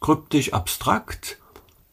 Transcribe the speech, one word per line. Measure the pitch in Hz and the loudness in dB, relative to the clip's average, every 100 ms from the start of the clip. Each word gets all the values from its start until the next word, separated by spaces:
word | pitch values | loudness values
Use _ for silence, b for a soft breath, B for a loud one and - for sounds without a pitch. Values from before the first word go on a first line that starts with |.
kryptisch, | - 151 - 147 131 | 2 2 2 0 2
abstrakt. | - - - - 214 - - - - b b b b _ | -2 -2 -2 0 0 -2 -12 -12 -14 b b b b _